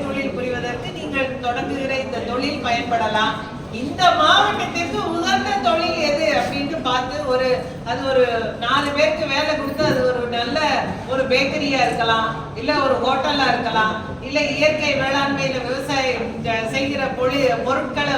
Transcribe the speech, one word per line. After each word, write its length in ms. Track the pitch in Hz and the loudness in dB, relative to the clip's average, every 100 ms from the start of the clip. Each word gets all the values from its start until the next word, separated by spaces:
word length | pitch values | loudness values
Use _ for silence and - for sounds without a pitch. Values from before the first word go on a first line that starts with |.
| - | -2
தொழில் 280 | 269 269 247 | -2 -4 -4
புரிவதற்கு 500 | 247 247 240 240 240 - | -4 -2 -4 -6 -6 -8
நீங்கள் 400 | 285 269 262 247 247 | -4 -2 -2 -2 -2
தொடங்குகிற 460 | 254 - 277 269 262 262 | -2 -2 -2 -2 -2 -2
இந்த 200 | 226 233 | -4 -2
தொழில் 320 | 254 285 294 240 | -2 -2 -2 0
பயன்படலாம். 720 | 233 247 233 220 214 220 - - - - 220 | 0 0 0 2 2 0 -2 -6 -10 -8 -6
இந்த 220 | 285 359 359 330 | -4 2 4 6
மாவட்டத்திற்கு 800 | 311 381 403 - - 339 339 415 392 | 6 6 4 0 -2 -4 -2 -2 -2
உகந்த 340 | 339 359 381 403 403 | -2 0 0 2 0
தொழில் 340 | 349 330 339 330 302 | 2 2 0 0 0
எது 180 | 294 311 269 | 2 2 2
அப்படின்னு 380 | - 277 285 320 254 | 0 -2 -2 -2 0
பார்த்து 300 | 254 - - 254 | 0 -2 -2 0
ஒரு, 160 | 254 254 247 - - 233 | 2 2 0 -2 -8 -6
அது 100 | 254 269 | -2 2
ஒரு 120 | 262 247 226 220 - | 4 4 2 -2 -4
நாலு 260 | 240 285 285 285 | 0 0 2 2
பேருக்கு 280 | 311 - 294 | 2 2 0
வேலை 200 | 277 311 294 | 0 0 0
கொடுத்து 260 | 285 320 302 | -2 0 2
அது 120 | 254 254 | 2 2
ஒரு 120 | 247 233 233 | 0 -2 -2
நல்ல 220 | 240 311 302 247 185 - - | -2 0 0 0 -2 -6 -4
ஒரு 100 | 262 226 | -2 2
பேக்கரியா 480 | 254 277 302 285 262 240 | 2 2 0 0 2 2
இருக்கலாம், 420 | 233 226 226 220 - - - | 2 2 2 0 -4 -8 -6
இல்ல 100 | 285 294 | 0 2
ஒரு 100 | 269 240 | 2 2
ஹோட்டலா 440 | 247 277 294 285 254 | 2 2 0 2 2
இருக்கலாம், 420 | 233 240 - - - - - 262 | 2 0 2 0 -2 -6 -8 -4
இல்ல 100 | 294 285 | -2 0
இயற்கை 380 | 269 302 302 294 269 | 2 2 2 0 0
வேளாண்மையில 580 | 269 285 277 277 269 254 247 | 0 0 0 0 -2 -2 -4
விவசாயம் 680 | 269 294 269 254 226 226 - 233 | -4 -2 0 0 -2 -4 -4 -2
செ-, 180 | 226 226 | -2 -2
செய்கிற 280 | 269 277 294 262 - | -2 0 0 -2 0
பொழி-, 260 | 254 277 247 226 240 | 0 2 2 2 0
பொருட்களை 480 | 277 254 294 285 | 0 -2 -2 0